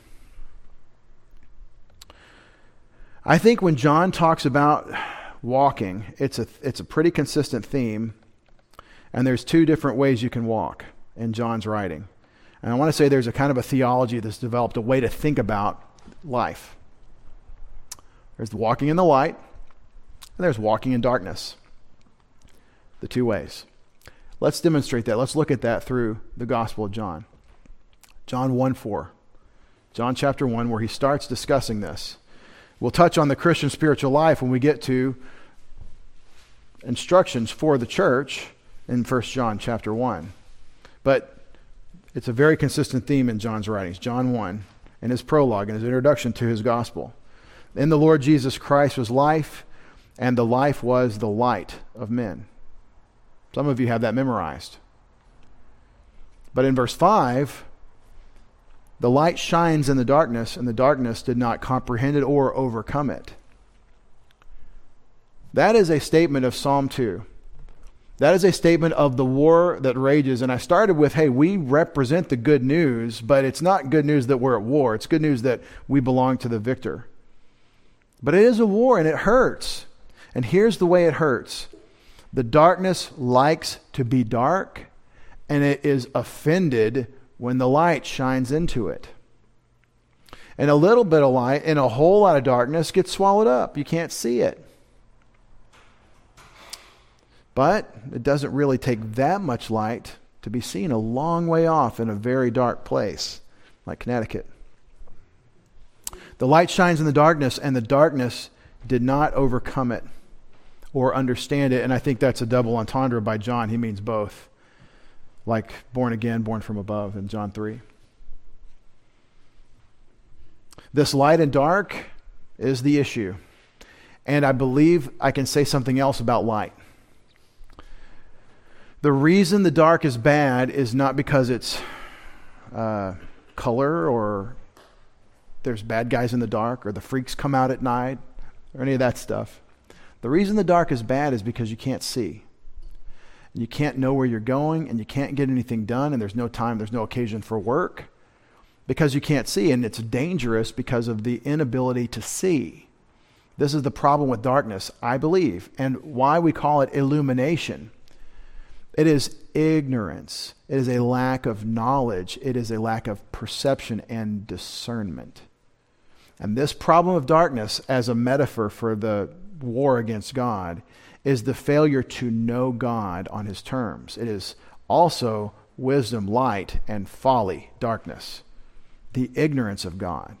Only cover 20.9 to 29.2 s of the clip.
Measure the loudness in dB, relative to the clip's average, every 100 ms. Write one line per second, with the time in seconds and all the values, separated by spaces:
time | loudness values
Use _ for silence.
20.9 | 0 2 0 -2 -10 -12 -16 -20 -20 -20
21.9 | -20 -20 _ _ -20 -20 -20 _ _ -20
22.9 | -16 -6 -2 0 -2 -6 -16 -20 -20 -20
23.9 | -20 -20 -20 -18 -2 -2 2 2 2 0
24.9 | -2 0 0 0 0 0 0 0 -2 -2
25.9 | -2 -2 -4 -10 -10 -4 -2 -4 -6 -6
26.9 | -6 -8 -10 -14 _ -20 -20 -20 -20 -20
27.9 | _ -20 -20 -8 -2 0 2 0 -2 -6
28.9 | -6 -8 _